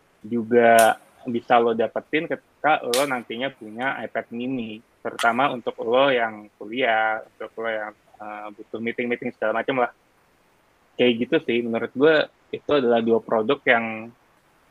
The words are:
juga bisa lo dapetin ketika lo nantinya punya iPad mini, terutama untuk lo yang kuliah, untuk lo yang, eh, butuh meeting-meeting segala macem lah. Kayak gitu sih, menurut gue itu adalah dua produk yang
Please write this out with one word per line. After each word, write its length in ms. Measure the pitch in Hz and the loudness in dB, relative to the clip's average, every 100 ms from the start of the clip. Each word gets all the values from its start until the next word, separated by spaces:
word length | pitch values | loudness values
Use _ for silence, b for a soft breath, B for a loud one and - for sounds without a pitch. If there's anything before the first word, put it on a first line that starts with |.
| _ _ | _ _
juga 720 | 107 120 110 120 117 113 113 - _ _ 127 | -6 -4 2 6 8 8 6 4 _ _ -6
bisa 320 | 117 - 120 | -6 2 4
lo 160 | 117 113 | 4 2
dapetin 520 | 110 113 - 151 165 | -2 -4 -4 -4 -4
ketika 520 | 139 _ _ 143 156 127 | -8 _ _ 0 0 0
lo 160 | 123 | 0
nantinya 480 | 143 127 110 117 135 | 0 -2 -6 -6 -6
punya 480 | 135 110 110 131 123 | -8 -16 -6 -6 -4
iPad 320 | 110 117 - | -6 -8 -8
mini, 480 | 117 123 131 113 110 _ _ | -8 -6 -4 -6 -10 _ _
terutama 480 | 117 113 117 117 139 | -10 -2 0 2 0
untuk 240 | 127 120 - | -2 -8 -6
lo 240 | 117 123 139 | 0 2 4
yang 400 | 123 113 107 107 _ | 2 -2 -6 -18 _
kuliah, 640 | 104 120 123 110 110 110 - - | -12 -4 0 2 0 -2 -8 -16
untuk 160 | 110 - | -16 -8
lo 80 | 113 | -6
yang, 240 | 110 107 107 _ - | -6 -8 -14 _ -18
eh, 320 | 107 107 107 104 | -14 -12 -14 -16
butuh 240 | 107 110 | -14 -8
meeting-meeting 560 | 117 117 120 120 127 - | -8 -6 -4 -4 -6 -4
segala 240 | 110 110 | -2 -2
macem 160 | 113 135 | -2 -2
lah. 160 | 120 - _ _ _ _ _ _ _ _ _ - | -2 -4 _ _ _ _ _ _ _ _ _ 0
Kayak 180 | 123 113 123 | 2 2 0
gitu 80 | 160 | -2
sih, 160 | - 120 117 | 0 -2 -2
menurut 240 | 113 117 | -4 -4
gue 240 | 123 151 156 - _ - - | 2 4 4 0 _ -12 -12
itu 160 | - | -2
adalah 320 | 147 120 117 | 0 2 2
dua 160 | 113 113 | 2 0
produk 400 | - 113 110 139 - | 2 -2 0 -2 2
yang 400 | 117 110 110 113 - _ _ _ _ _ | 0 0 -10 -14 -20 _ _ _ _ _